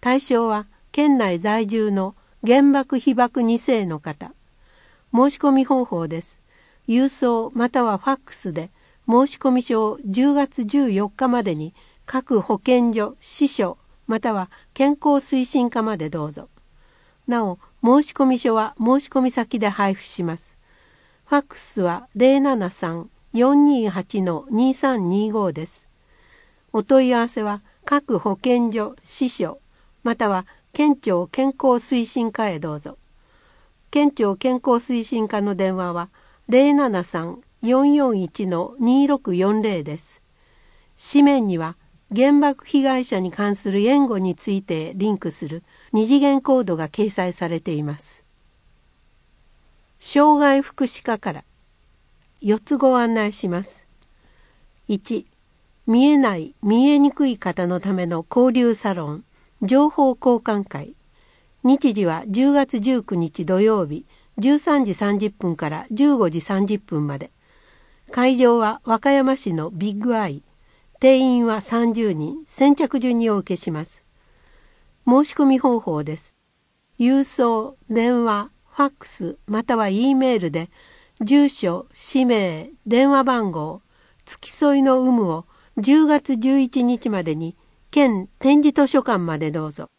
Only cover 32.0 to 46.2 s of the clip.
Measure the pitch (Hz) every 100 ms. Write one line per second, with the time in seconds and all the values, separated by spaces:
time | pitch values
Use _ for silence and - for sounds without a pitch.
32 | 226 - 226 214 220 165 160 151 147 143
33 | _ _ _ _ _ _ _ _ _ 294
34 | 294 285 214 190 262 254 277 240 240 247
35 | 220 233 214 208 202 190 190 185 180 170
36 | 175 _ _ _ - 247 285 285 269 196
37 | 175 175 165 175 _ _ 226 254 285 294
38 | 269 214 180 - 196 170 180 269 240 262
39 | 277 285 277 180 190 214 220 185 151 151
40 | - - _ _ _ _ _ _ _ _
41 | - 285 285 277 214 175 160 170 _ _
42 | _ 208 262 285 294 277 - 285 269 262
43 | 247 202 185 170 208 202 208 196 208 285
44 | 269 208 185 175 - 196 196 160 156 190
45 | 208 196 170 151 156 160 _ _ _ 214
46 | 220 277